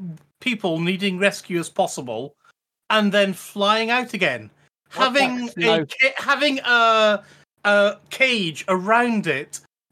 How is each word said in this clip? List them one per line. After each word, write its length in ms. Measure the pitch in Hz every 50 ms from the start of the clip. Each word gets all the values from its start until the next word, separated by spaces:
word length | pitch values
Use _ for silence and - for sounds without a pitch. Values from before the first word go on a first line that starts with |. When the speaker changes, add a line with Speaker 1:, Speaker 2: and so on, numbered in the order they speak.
| 190 170 160 - _ _ _ _
Speaker 1:
people 400 | - 254 240 208 - 175 160 160
needing 400 | 170 175 190 180 202 202 185 180
rescue 400 | 196 196 196 - - - 180 170
as 100 | 165 -
possible, 680 | - - 185 160 - 160 135 123 110 110 131 147 _ _ _ _ _ _ _ _ _ _ _ -
and 220 | 214 214 208 202
then 220 | 180 208 202 196 180
flying 560 | - - - - 202 196 202 214 220 226 226
out 220 | 240 254 247 240 -
again. 360 | 208 180 151 127 117 110 107 _ _ _ _ _ _ _ _ -
Speaker 2:
What 100 | - 262
Speaker 1:
Having 320 | 254 240 285 269 254 247 247 240
Speaker 2:
that's 120 | 233 - 175
Speaker 1:
a 20 |
Speaker 2:
no 260 | 170 226 220 165 151
Speaker 1:
ki-, 240 | 147 - - 262 269 - -
having 420 | - 240 277 247 294 294 269 269
a, 640 | - 240 240 233 233 226 220 220 214 214 208 202 - - - _ _ _ _ _ -
a 340 | 202 202 202 202 208 202 - _ -
cage 560 | - - 262 262 240 220 185 160 147 - - -
around 600 | 185 185 180 208 226 233 240 247 233 208 170 165
it 320 | 139 135 151 - - - _ _ _ _ _ -